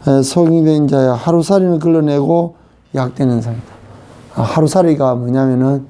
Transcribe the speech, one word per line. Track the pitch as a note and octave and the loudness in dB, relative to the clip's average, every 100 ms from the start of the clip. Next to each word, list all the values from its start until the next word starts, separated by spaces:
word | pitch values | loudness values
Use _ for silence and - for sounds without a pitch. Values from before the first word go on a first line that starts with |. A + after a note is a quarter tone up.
| - | 2
에, | C3+ | 2
"속이된 | C3 - E3+ E3 D#3 D3+ D3 | 2 0 2 2 2 2 0
자야, | C#3 C3 | 2 0
하루살이는 | A#2+ C3+ E3+ D#3 G3 F#3 E3+ | 0 0 0 2 0 2 0
걸러내고 | D#3+ E3 D3+ C#3+ C#3 E3+ E3+ - - _ _ C#3 | 0 0 2 0 0 0 -2 -8 -20 _ _ -6
약되는 | B2+ B2 C3+ A#2+ | -6 -2 -2 -2
상이다." | A2+ A#2 - - - - - - - - | -4 -10 -12 -20 -20 -20 -20 -20 -16 -6
아, | |
하루살이가 | A2+ - D#3 F#3+ F3 D3 C3+ B2 | -4 0 0 2 0 0 0 -2
뭐냐면은 | A#2+ B2+ C3+ B2+ C3 C#3 C3+ | -2 -2 0 0 0 -2 -6